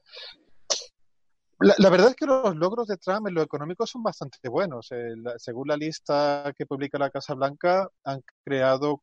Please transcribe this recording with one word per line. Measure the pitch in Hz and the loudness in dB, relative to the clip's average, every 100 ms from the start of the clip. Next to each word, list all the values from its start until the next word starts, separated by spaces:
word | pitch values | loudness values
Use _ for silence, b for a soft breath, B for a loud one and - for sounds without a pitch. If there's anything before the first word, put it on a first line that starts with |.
| _ B B B _ - - - - _ _ _ _ _ _ - | _ B B B _ -16 -6 -6 -6 _ _ _ _ _ _ 4
La, | 196 196 | 6 8
la | 190 | 8
verdad | 180 214 | 8 6
es | 254 | 4
que | 294 | 0
los | 262 233 | 2 2
logros | 156 175 226 226 | 0 -2 -2 -6
de | 190 | -6
Trump | - 196 208 | -4 -4 -2
en | |
lo | 175 | -2
económico | 151 147 147 180 226 | -2 -4 -8 -6 -8
son | 247 | -6
bastante | 220 - 143 - 127 | -8 -8 -12 -12 -6
buenos. | 127 196 123 110 | -4 -4 -6 -12
Eh, | 123 120 113 | -10 -10 -10
la, | 117 117 | -10 -10
según | - 117 139 | -10 -8 -4
la | 147 | -4
lista | 151 156 - 143 147 143 143 | -4 -8 -2 0 2 -2 -6
que | 139 143 | -8 -8
publica | 139 139 143 | -6 -6 -4
la | 139 | -4
Casa | 139 - | -4 -8
Blanca, | 135 139 143 175 185 190 _ | -4 -4 -2 0 0 0 _
han | 143 139 - _ | -10 -10 -12 _
creado | - 135 131 135 147 147 | -4 0 2 2 0 -2